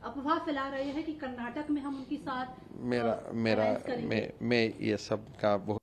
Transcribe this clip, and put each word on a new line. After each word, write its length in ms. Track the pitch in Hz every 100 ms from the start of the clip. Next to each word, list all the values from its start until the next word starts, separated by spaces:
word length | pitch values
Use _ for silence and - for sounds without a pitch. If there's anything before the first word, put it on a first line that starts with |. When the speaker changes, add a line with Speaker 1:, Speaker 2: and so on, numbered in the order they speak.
Speaker 1:
अफवाह 360 | 233 262 269 339
फैला 280 | 339 277 269
रहे 160 | 269
हैं 200 | 277 285
कि 100 | 320
कर्नाटक 560 | 302 262 240 240 302 302
में 120 | 294
हम 140 | 277 269
उनके 220 | 262 294
साथ, 280 | - 254 254 - - -
Speaker 2:
मेरा, 340 | 123 123 117
Speaker 1:
अ, 200 | 107 -
Speaker 2:
मेरा, 300 | 113 113 107
Speaker 1:
अलायंस 200 | 107 107
करेंगे। 240 | - 240 113
Speaker 2:
मैं, 260 | 110 - -
मैं 320 | 113 120 113 -
ये 180 | 107 104
सब 280 | - 104 110
का 300 | - 107 104
बहुत 240 | 98 107